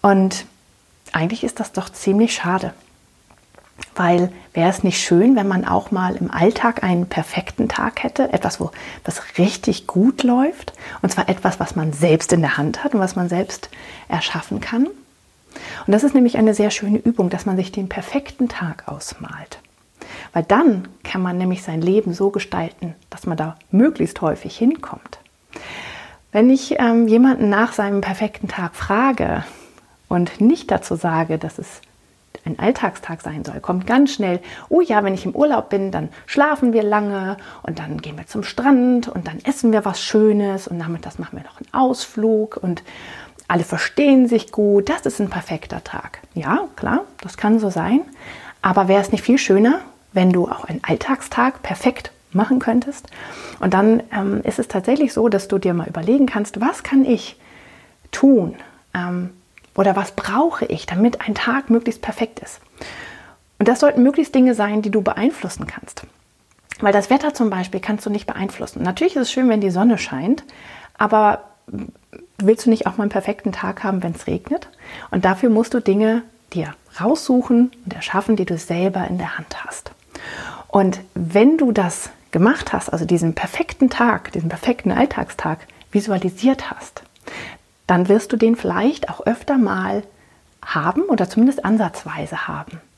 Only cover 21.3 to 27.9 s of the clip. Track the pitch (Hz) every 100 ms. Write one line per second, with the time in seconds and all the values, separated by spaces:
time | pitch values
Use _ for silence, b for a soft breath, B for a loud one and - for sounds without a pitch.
21.3 | 180 185 180 - 160 170 202 196 175 196
22.3 | 202 - 185 165 - 175 - _ - -
23.3 | 160 160 160 _ 185 277 311 160 - 160
24.3 | - - - 233 320 - - - - _
25.3 | _ _ B B B B B B B _
26.3 | 214 240 262 - 294 240 233 233 226 262
27.3 | 254 208 202 233 - 202